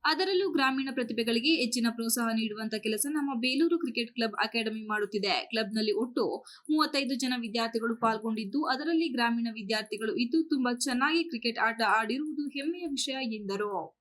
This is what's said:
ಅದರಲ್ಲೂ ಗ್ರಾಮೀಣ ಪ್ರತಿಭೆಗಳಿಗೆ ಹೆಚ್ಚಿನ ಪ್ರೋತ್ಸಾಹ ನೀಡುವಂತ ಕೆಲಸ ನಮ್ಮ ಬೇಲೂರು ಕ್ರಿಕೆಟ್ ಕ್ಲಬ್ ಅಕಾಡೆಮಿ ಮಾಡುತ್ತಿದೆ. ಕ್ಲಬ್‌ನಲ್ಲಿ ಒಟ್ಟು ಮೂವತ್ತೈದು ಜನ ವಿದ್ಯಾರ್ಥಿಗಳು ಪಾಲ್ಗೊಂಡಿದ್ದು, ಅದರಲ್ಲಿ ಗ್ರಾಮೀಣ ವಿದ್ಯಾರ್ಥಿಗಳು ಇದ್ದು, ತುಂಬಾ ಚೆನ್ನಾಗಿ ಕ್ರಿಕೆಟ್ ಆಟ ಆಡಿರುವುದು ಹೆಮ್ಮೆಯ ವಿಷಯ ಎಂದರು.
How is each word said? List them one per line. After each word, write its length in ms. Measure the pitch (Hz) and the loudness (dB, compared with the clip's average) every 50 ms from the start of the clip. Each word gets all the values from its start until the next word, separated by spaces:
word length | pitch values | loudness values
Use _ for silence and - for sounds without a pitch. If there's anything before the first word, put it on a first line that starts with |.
| _ 277 | _ 2
ಅದರಲ್ಲೂ 360 | 320 302 370 359 392 359 403 381 - 320 | 2 2 2 2 2 2 2 2 2 4
ಗ್ರಾಮೀಣ 320 | 269 262 262 269 269 269 254 262 | 4 4 2 2 -2 -2 -2 -2
ಪ್ರತಿಭೆಗಳಿಗೆ 560 | 247 226 - 220 233 226 233 233 226 294 330 320 | -2 -2 -2 -2 0 2 2 2 4 4 2 4
ಹೆಚ್ಚಿನ 260 | 269 226 240 247 233 233 226 226 | 2 0 0 2 2 0 0 0
ಪ್ರೋತ್ಸಾಹ 300 | 226 226 220 247 233 226 226 226 | -2 -2 0 0 0 0 0 0
ನೀಡುವಂತ 340 | 226 220 208 214 220 220 220 214 214 | 0 -2 -4 -4 -6 -4 -4 -2 -2
ಕೆಲಸ 200 | 220 220 208 - 285 302 302 | -2 -2 0 -2 0 0 0
ನಮ್ಮ 220 | 285 277 269 233 233 | 0 0 -2 0 0
ಬೇಲೂರು 340 | 254 262 269 320 339 339 330 - | 0 2 4 4 4 2 2 0
ಕ್ರಿಕೆಟ್ 280 | 254 226 240 233 226 - - | -2 -2 -4 -4 -4 -2 -2
ಕ್ಲಬ್ 200 | 233 220 214 - 220 | -2 -2 0 -2 -4
ಅಕಾಡೆಮಿ 380 | 220 - 233 220 226 220 220 214 214 | -2 0 -2 -2 -2 -4 -6 -6 -4
ಮಾಡುತ್ತಿದೆ. 420 | 214 208 208 202 208 208 196 196 170 - - - - | -2 -2 -2 -2 -2 -2 0 0 0 0 -2 -2 -2
ಕ್ಲಬ್‌ನಲ್ಲಿ 420 | 220 220 196 214 220 214 214 202 208 240 | -2 -2 0 0 0 0 2 2 0 0
ಒಟ್ಟು 220 | 247 247 294 220 151 - 226 - - - - _ - 302 | -2 0 0 0 0 0 -4 -8 -14 -20 -20 _ 0 2
ಮೂವತ್ತೈದು 440 | 311 311 285 294 277 277 247 277 247 269 | 2 4 4 2 0 0 0 -2 0 0
ಜನ 100 | 254 254 247 233 226 | 0 0 -2 -4 -4
ವಿದ್ಯಾರ್ಥಿಗಳು 500 | 202 233 226 226 226 226 220 233 233 226 - | -2 -2 -2 0 0 -2 0 0 -2 2 2
ಪಾಲ್ಗೊಂಡಿದ್ದು, 560 | 226 220 214 214 226 220 226 220 196 202 277 311 - 254 | 2 2 2 -2 -4 -2 -2 -4 -2 -2 -2 0 0 -2
ಅದರಲ್ಲಿ 340 | 254 302 320 339 320 339 320 247 247 | -2 0 0 2 2 2 0 0 2
ಗ್ರಾಮೀಣ 300 | 240 233 233 233 233 233 220 226 | 2 2 2 0 0 -2 -4 -6
ವಿದ್ಯಾರ್ಥಿಗಳು 560 | 208 196 220 214 214 - - 202 220 220 - - 247 | -4 -2 -2 -2 -2 -4 -6 -4 -2 -2 0 0 0
ಇದ್ದು, 160 | 233 302 320 320 320 302 | 2 2 2 2 2 2
ತುಂಬಾ 200 | 269 247 247 240 247 - | 2 2 0 0 0 0
ಚೆನ್ನಾಗಿ 380 | 277 247 247 277 294 320 330 330 339 - | 0 2 2 2 4 4 2 0 0 -4
ಕ್ರಿಕೆಟ್ 280 | 226 226 233 233 - - 220 | -4 -2 -4 0 2 0 0
ಆಟ 140 | 226 226 226 208 202 220 | 2 2 2 4 4 4
ಆಡಿರುವುದು 460 | 226 220 240 269 302 311 285 294 294 285 - | 4 2 -2 -2 -2 -4 -4 -4 -6 -6 -4
ಹೆಮ್ಮೆಯ 320 | 277 277 311 349 359 349 320 277 262 | -4 -4 -4 -4 -4 -4 -6 -4 -4
ವಿಷಯ 200 | - 277 262 269 262 233 220 214 | -4 -4 -4 -4 -4 -4 -4 -4
ಎಂದರು. 340 | 208 196 196 202 208 208 202 185 160 165 _ _ | -4 -4 -2 -2 -2 -2 -2 -4 -6 -6 _ _